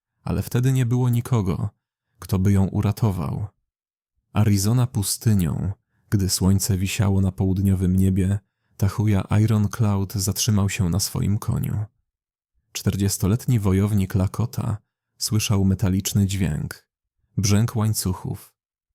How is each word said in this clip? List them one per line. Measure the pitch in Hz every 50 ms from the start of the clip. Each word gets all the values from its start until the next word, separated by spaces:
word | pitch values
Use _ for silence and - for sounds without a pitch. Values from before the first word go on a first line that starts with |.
| _ _ _ _ -
ale | - 87 98
wtedy | 98 - - 120 123 135
nie | 131 131 127
było | 117 123 123 127 123
nikogo, | 120 120 117 - 127 113 95 87 80 - 113 104 - _ _ _ _ _ _ _ _ _
kto | - - - 95
by | 92 98
ją | 101 95 95 -
uratował. | - 104 101 101 101 - 117 107 92 92 76 - - - 104 101 - _ _ _ _ _ _ _ _ _ _ _ _ _ _ _ -
Arizona | 101 104 104 101 98 95 107 120 127 123 120
pustynią, | - 110 95 - - - - 117 107 98 87 76 - - 78 90 98 - _ _ _ _ _ _
gdy | - 101 98 90
słońce | - - 92 92 95 95 - - 98 90
wisiało | 98 92 - - 104 101 98 98
na | 95 92
południowym | 90 - 98 95 92 98 98 98 95 90 95 90 92
niebie, | 95 95 98 92 95 92 95 101 101 - _ _ _ _ _ _ -
Tahuja | - 95 - - 104 107 104 95 - - 98 107 107
Ironcloud | 107 110 107 104 101 - - 117 104 101 98 98 95 -
zatrzymał | 101 92 101 92 - - - 107 98 98 95
się | - - 95 85
na | 82 -
swoim | - - - - - - 101 107
koniu. | - - - - - - - 104 107 - _ _ _ _ _ _ _ _ _ _ _ _ _ _ _ _
Czterdziestoletni | - - - 101 90 92 101 101 - - - 90 104 120 - - 127 113
wojownik | 101 101 95 95 101 104 107 101 95 92 -
Lakota | 101 92 98 - - 101 - - - - 113 104 - _ _ _ _ _ _ _ -
słyszał | - - 107 107 - - 107 98 98
metaliczny | 98 95 90 - 92 92 98 98 - - 104 101 95
dźwięk, | 98 95 95 78 76 73 - - - - _ _ _ _ _ _ _ _ _ _ _ -
brzęk | 98 98 104 104 113 117 -
łańcuchów. | 117 104 110 107 - - 92 87 - - - - - - - _ _ _ _ _ _ _ _ _